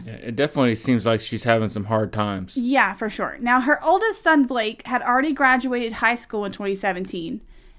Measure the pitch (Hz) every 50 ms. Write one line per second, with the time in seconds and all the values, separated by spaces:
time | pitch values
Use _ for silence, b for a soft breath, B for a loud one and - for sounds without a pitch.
0 | 117 113 113 113 - 120 117 110 139 147 - 147 131 123 113 110 - - 127 117
1 | 95 113 113 110 - - - 110 - 117 113 113 110 104 98 107 98 101 113 110
2 | 110 101 - 107 104 104 101 92 92 95 - 269 233 247 277 262 220 196 202 -
3 | 226 214 202 - - - - - 240 240 247 262 247 254 294 285 - 311 339 381
4 | 427 453 403 - - 339 320 294 269 240 254 247 220 220 233 - - - 247 247
5 | - - 247 262 269 320 285 - 285 262 254 254 247 262 247 240 240 226 226 -
6 | 233 226 240 240 - - - 214 208 196 190 - 208 196 196 190 202 202 180 180
7 | 190 190 - 180 165 165 175 214 b b b b b b b